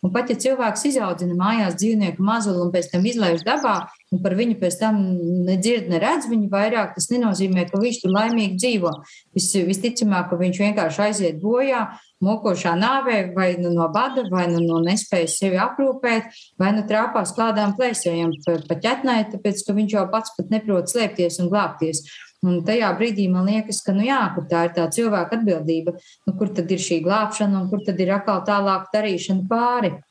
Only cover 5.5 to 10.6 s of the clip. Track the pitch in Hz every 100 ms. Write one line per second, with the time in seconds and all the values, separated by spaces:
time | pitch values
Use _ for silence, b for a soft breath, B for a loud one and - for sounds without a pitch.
5.5 | 185 208 240 175 170 214 320 233 233 196
6.5 | 196 214 233 190 - - 247 233 185 190
7.5 | 185 175 196 233 233 185 190 226 233 202
8.5 | 185 247 220 175 156 B B B 190 185
9.5 | 196 175 190 240 240 214 185 180 170 180
10.5 | 180